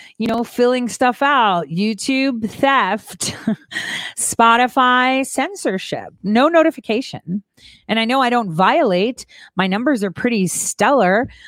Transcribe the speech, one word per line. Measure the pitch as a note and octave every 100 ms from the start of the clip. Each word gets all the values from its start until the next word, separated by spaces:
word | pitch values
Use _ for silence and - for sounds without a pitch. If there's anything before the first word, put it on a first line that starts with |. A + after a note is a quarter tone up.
| - -
you | A3
know, | A#3
filling | A#3 - A#3+ B3+ A#3+
stuff | - B3 A#3+
out. | C#4 C#4+ G#3+ F3+ D#3
YouTube | E3 G#3+ G#3 - C4 C4+ A#3+ G#3+
theft, | - C4+ C4+ F#3+ G#3+ - - - - - G#3+ - -
<laughs> | - - - -
Spotify | - - A3+ A#3 B3 - B3 B3 B3+ C4 C4+
censorship, | - D4+ G4+ C4 F#3+ - B2+ G2 -
no | F#3+ A3 D4
notification. | E4+ D#4+ C#4+ - A3 - - - G3 - _ - - -
And | A3
I | A3+
know | C4+
I | B3
don't | A#3+ G#3
violate. | D#3+ F#3+ D4 C4+ F3+ G#3+ B3+ - - -
My | - F#3+
numbers | G3 B3+ B3+
are | G3
pretty | - B3 A3+ F3+
stellar | - - - G#3 C#4 F3+ G3+ C4+ -